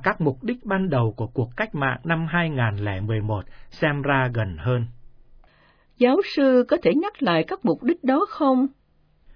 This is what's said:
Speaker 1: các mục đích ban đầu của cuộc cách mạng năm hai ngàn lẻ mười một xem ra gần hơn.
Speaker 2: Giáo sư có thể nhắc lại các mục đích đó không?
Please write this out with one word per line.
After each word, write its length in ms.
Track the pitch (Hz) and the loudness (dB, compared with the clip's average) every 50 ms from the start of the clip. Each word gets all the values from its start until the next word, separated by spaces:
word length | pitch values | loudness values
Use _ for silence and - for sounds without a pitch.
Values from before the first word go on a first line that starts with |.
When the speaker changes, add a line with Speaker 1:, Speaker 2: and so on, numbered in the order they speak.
| - | 0
Speaker 1:
các 180 | 190 208 - | 0 0 0
mục 220 | 170 147 127 - - | 0 -2 -2 -2 -4
đích 220 | 214 247 247 - | -6 -6 -6 -4
ban 240 | 208 196 190 190 185 | -4 -2 -2 0 0
đầu 240 | 143 127 117 110 104 - | 0 0 0 0 -2 -4
của 100 | 110 104 | -8 -6
cuộc 220 | - - 117 110 - - | -4 -4 -4 -4 -2 -6
cách 180 | 214 226 - | -6 -4 -4
mạng 240 | 151 139 131 127 - - | -4 -2 -2 -2 -4 -2
năm 220 | 165 170 160 165 156 | -2 -2 -2 -2 -2
hai 200 | 151 175 170 160 | -2 -2 -2 0
ngàn 360 | 151 131 123 110 101 98 104 | 0 0 0 0 0 -2 -4
lẻ 160 | 104 98 95 | -4 -4 -4
mười 200 | 104 107 113 110 | -4 -2 -2 -2
một 200 | 104 107 107 98 90 - - - - - | -2 -2 -4 -4 -6 -10 -14 -18 -20 -16
xem 320 | - - - 156 147 143 | -8 -2 -2 -2 0 0
ra 280 | 135 139 143 135 131 127 120 | 0 0 2 2 2 0 0
gần 240 | 117 107 95 87 76 | -2 -2 -2 -4 -4
hơn. 260 | 73 123 127 120 117 120 - - - - - - - _ - - - _ _ _ _ _ _ _ _ _ _ - | -2 0 0 0 -2 -4 -8 -16 -20 -20 -20 -20 -20 _ -20 -20 -20 _ _ _ _ _ _ _ _ _ _ 2
Speaker 2:
Giáo 200 | 247 240 269 370 392 - - | 4 4 4 4 0 0 0
sư 300 | - 277 269 254 247 247 247 | 2 4 6 6 4 4 4
có 100 | 302 339 - | 2 2 2
thể 80 | 185 185 | 2 2
nhắc 280 | 285 359 415 - - 277 | 2 0 -2 -4 -2 0
lại 200 | 185 170 160 160 | 2 2 2 0
các 160 | - 370 - - | 0 -4 -4 0
mục 180 | 190 160 - - | 0 0 0 0
đích 200 | 240 339 - - | -2 -2 0 2
đó 220 | 247 262 294 403 - | 0 2 2 2 -2
không? 380 | - - 302 269 262 254 262 269 - _ _ _ _ _ _ _ _ _ _ - - | -2 0 2 2 4 4 2 0 -2 _ _ _ _ _ _ _ _ _ _ -20 -20